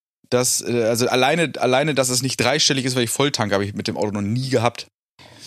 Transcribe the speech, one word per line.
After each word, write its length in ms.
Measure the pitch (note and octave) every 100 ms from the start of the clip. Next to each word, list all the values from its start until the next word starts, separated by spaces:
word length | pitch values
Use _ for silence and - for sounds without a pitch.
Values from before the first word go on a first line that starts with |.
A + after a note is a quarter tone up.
| _ _ -
dass, 320 | B2 B2+ -
äh, 200 | F#2 A#2+
also 240 | A2 A#2 B2+
alleine, 440 | B2+ C3 E3+ D3+ -
alleine, 360 | B2 B2+ D#3
dass 140 | C#3 B2
es 140 | B2
nicht 160 | B2+ -
dreistellig 460 | A#2+ D3+ - C3+
ist, 120 | B2+ B2+
weil 80 |
ich 60 | A#2
Volltank 420 | - C#3+ C#3 G2+
habe 120 | G2
ich 100 | G2+
mit 120 | G#2 G#2
dem 100 | F2+
Auto 140 | G#2
noch 100 | G#2
nie 280 | G2+ A#2+ C3
gehabt. 380 | B2 A#2+ - - _ _ _ - -